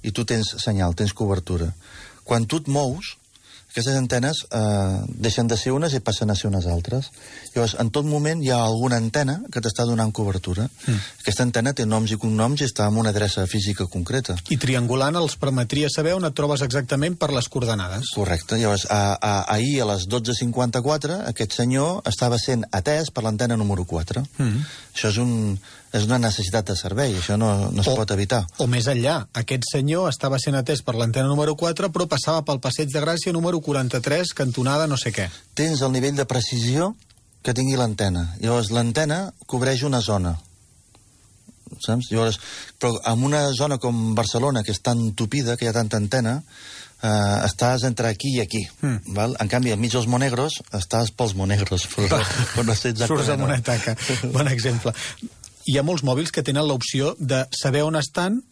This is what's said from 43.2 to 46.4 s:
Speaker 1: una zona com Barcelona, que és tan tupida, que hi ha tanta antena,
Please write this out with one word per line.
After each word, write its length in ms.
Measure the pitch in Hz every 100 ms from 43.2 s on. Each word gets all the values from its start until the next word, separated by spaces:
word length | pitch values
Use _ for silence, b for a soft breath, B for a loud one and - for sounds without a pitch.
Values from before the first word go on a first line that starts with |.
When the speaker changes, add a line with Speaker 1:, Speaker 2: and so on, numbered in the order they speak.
Speaker 1:
una 200 | 135 151 143
zona 260 | 127 147 131
com 360 | 127 117 113 110
Barcelona, 480 | 110 117 139 127
que 80 | 104
és 100 | 101
tan 300 | - 117 110
tupida, 420 | 98 107 143 120 120
que 100 | 117
hi 40 |
ha 60 | 113
tanta 200 | 110 110
antena, 380 | 104 131 113 135